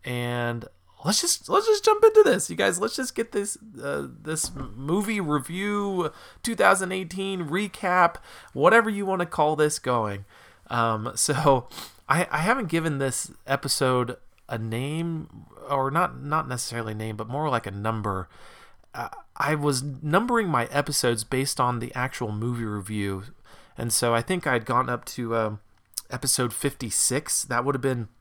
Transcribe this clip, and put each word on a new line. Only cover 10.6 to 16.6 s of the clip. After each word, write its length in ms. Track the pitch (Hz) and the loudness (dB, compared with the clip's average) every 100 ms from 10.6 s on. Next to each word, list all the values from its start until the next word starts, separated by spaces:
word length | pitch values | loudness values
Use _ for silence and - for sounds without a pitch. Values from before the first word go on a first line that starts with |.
| - | -6
Um, 420 | 120 117 110 110 | 0 2 0 -2
<laughs> 40 | - | -2
so 520 | - 135 147 131 - - - - - | 0 2 4 4 2 -14 -16 -18 -2
I, 200 | 147 175 | 0 2
I 100 | 147 | 0
haven't 280 | 170 254 196 | 0 0 0
given 320 | 165 160 143 | 0 0 0
this 320 | 135 123 - - - | -2 -2 -8 -12 -4
episode 720 | 139 135 - 131 127 120 - - _ - | -2 0 0 2 2 0 -4 -14 _ -10
a 80 | 117 | -6
name, 880 | 113 113 139 156 170 160 - - - - - | -4 -4 -4 -4 -4 -6 -8 -16 -20 -18 -4
or 220 | 139 135 | 0 0
not, 320 | 151 180 127 | 0 0 -4
not 240 | 139 156 131 | -4 -2 -2
necessarily 460 | 127 | -6